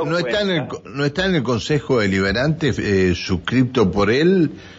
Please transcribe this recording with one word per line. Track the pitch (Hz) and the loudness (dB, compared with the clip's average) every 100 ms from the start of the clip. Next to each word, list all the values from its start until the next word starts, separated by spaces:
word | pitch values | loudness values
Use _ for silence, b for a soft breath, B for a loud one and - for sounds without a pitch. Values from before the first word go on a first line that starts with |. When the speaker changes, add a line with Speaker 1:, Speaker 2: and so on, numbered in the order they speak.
Speaker 1:
dio | 147 | -2
Speaker 2:
no | 175 | -2
está | 165 208 | -2 -2
en | 202 | 0
el | 170 127 | -2 -4
Speaker 1:
cuenta | - | -10
Speaker 2:
co-, | - | -10
no | 123 143 | -4 -4
está | 160 190 | 0 0
en | 175 | 0
el | |
Consejo | 117 117 - 151 - 127 | 0 -2 0 -2 0 0
Deliberante, | 101 95 98 101 147 160 147 104 | 2 2 0 0 0 0 -2 -2
eh, | 107 98 92 87 | 0 2 2 0
suscripto | - 90 - 123 127 123 98 | -2 -4 -2 0 2 2 2
por | 98 101 | 2 2
él | 127 170 190 151 - B | 2 4 4 2 -2 B